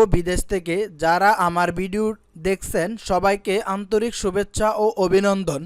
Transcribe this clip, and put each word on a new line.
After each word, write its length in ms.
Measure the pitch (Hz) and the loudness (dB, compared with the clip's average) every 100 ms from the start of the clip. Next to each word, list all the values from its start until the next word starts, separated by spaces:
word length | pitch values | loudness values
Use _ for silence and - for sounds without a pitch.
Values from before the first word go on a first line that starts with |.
| 214 | 6
বিদেশ 360 | 165 170 180 - | 4 0 -4 -2
থেকে 260 | 196 165 170 208 151 | -4 -2 -2 -4 -2
যারা 320 | 160 175 196 220 175 | 0 4 4 4 2
আমার 220 | 170 175 | 0 -2
ভিডিও 340 | 175 190 196 220 220 _ - 160 | -2 -4 -2 -2 -4 _ -8 -4
দেখছেন, 440 | 190 - 202 170 226 - | -4 -2 -2 -2 -4 -2
সবাইকে 460 | 180 196 202 - 190 220 196 | 0 2 0 0 -2 -2 -6
আন্তরিক 380 | 202 214 233 - | -2 -2 -2 -2
শুভেচ্ছা 520 | 202 180 202 - 214 214 | -4 -2 -4 -2 0 2
ও 20 | 214 214 | 0 2
অভিনন্দন। 640 | 185 190 202 196 180 143 | 2 4 2 0 -2 -4